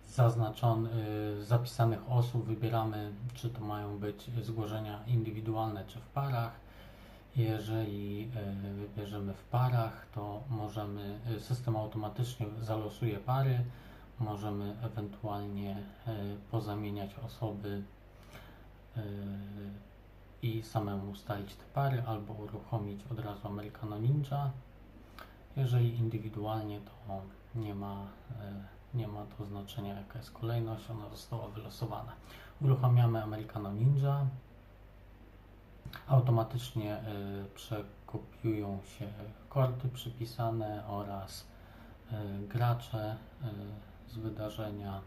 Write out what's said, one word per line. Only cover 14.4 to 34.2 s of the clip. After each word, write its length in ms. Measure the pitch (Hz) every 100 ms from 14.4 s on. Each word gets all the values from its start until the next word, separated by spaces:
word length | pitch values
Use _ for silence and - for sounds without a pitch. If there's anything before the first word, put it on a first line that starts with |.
| 107 101 101 110
ewentualnie, 920 | 117 113 101 101 110 101 101 101 101 101 101 - 117
e, 300 | 107 101 101 -
pozamieniać 640 | 113 104 104 104 104 98
osoby, 680 | - 117 - 110 101 101 101 101 - - - - - - - - - - 117
e, 60 | 104 101 101 98 101 101 101 101 - - - - - -
i 200 | 120 113
samemu 480 | 110 - 143 196 98
ustalić 440 | - - 101 98
te 100 | -
pary, 380 | - 139 139 123 117
albo 260 | 107 101
uruchomić 680 | 107 104 110 - 110 101 101 -
od 80 | 110
razu 300 | 104 101 104
Americano 500 | 101 104 - 110 107
Ninja. 520 | 120 147 135 143 139 - - - - - - - - - - 139
Jeżeli 420 | 127 123 117 117
indywidualnie, 800 | 113 110 107 104 107 110 104 101
to 420 | - - 104 98 95 - -
nie 200 | 117 104
ma, 320 | 101 98 98 98 - - 113
e, 320 | 101 101 98 - -
nie 140 | 123 107
ma 160 | 104 104
to 180 | -
znaczenia, 500 | 101 101 101 - 101
jaka 240 | 98 101 117
jest 120 | -
kolejność, 600 | - 117 117 113 110 -
ona 180 | 110 104
została 400 | 110 - 117 104
wylosowana. 640 | 110 104 - 117 107 113 - - - - -
Uruchamiamy 600 | 135 127 127 120 120 113
Americano 500 | 107 107 107 107 101
Ninja. 540 | 104 127 143 139 139